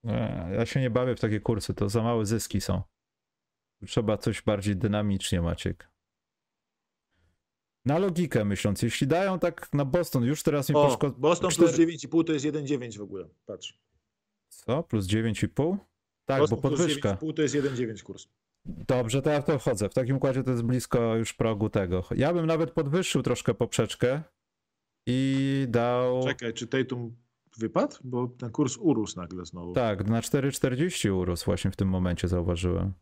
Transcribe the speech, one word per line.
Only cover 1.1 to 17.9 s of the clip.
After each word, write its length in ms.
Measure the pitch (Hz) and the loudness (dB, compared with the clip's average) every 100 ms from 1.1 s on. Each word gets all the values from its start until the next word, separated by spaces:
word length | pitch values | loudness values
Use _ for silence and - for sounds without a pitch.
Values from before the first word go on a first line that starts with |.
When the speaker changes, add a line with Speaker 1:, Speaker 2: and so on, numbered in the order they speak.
| 113 | 0
Speaker 1:
w 40 | |
takie 200 | 113 107 | 0 0
kursy, 340 | - 113 - | 0 -2 -2
to 160 | - 101 | -2 0
za 140 | 113 | 0
małe 220 | 113 117 104 | 2 0 0
zyski 360 | 110 - 101 | -2 -2 -4
są. 200 | - 95 - _ _ _ _ _ _ _ _ _ 98 | 0 -2 -4 _ _ _ _ _ _ _ _ _ -4
Trzeba 300 | - 107 104 | -2 0 0
coś 240 | - 104 | 0 -2
bardziej 340 | - 104 101 98 | -2 0 0 0
dynamicznie, 680 | 104 104 104 95 - 92 | 0 0 0 -2 0 0
Maciek. 480 | 85 82 92 90 - _ _ _ _ _ _ _ _ _ _ _ _ _ _ _ _ _ _ _ 123 | 0 -2 -4 -6 -14 _ _ _ _ _ _ _ _ _ _ _ _ _ _ _ _ _ _ _ -2
Na 120 | 156 | 2
logikę 480 | 196 170 170 - 104 | 2 0 0 2 0
myśląc, 360 | 101 107 98 | 0 0 0
jeśli 260 | 117 - 139 | -2 0 2
dają 320 | 160 196 185 | 2 2 0
tak 340 | 175 - - | -2 -2 -4
na 120 | 147 135 | -2 2
Boston, 380 | 175 170 135 | 2 2 0
już 200 | 120 151 | 2 2
teraz 260 | - 143 131 | 2 0 2
mi 60 | 147 | 6
Speaker 2:
O, 120 | 143 | 6
Speaker 1:
poszko-, 240 | 120 143 120 | 4 -2 2
Speaker 2:
Boston 320 | 147 170 185 | 2 4 2
Speaker 1:
cztery- 60 | 165 165 | 6 6
Speaker 2:
plus 100 | 160 | 6
dziewięć 260 | 165 165 | 2 2
i 40 | 131 | 0
pół 160 | 165 | 0
to 100 | 165 | 2
jest 120 | 156 147 | 0 0
jeden 220 | 147 139 | -2 -2
dziewięć 300 | 143 120 101 | -4 -4 -12
w 40 | |
ogóle, 280 | 101 98 82 _ - | -12 -12 -12 _ -16
patrz. 340 | 98 - _ _ _ _ _ _ _ _ - | -14 -14 _ _ _ _ _ _ _ _ -14
Speaker 1:
Co? 280 | - 131 | -4 -4
Plus 220 | 170 110 95 | 0 -2 2
dziewięć 380 | 107 113 101 | 0 0 0
i 60 | 104 | -2
pół? 280 | - 151 196 - _ _ _ - | 0 0 0 -6 _ _ _ -2
Tak, 140 | 135 | 2
Speaker 2:
Boston 180 | 151 180 | 4 4
Speaker 1:
bo 40 | |
podwyżka. 240 | 139 143 170 | 2 2 0
Speaker 2:
plus 140 | 143 | 0
dziewięć 160 | - 98 | -2 -2
i 20 | |
pół 140 | 156 | -4
to 80 | 151 | 0
jest 140 | 147 143 | 0 0
jeden 200 | 139 123 | -2 -2
dziewięć 280 | 117 | -4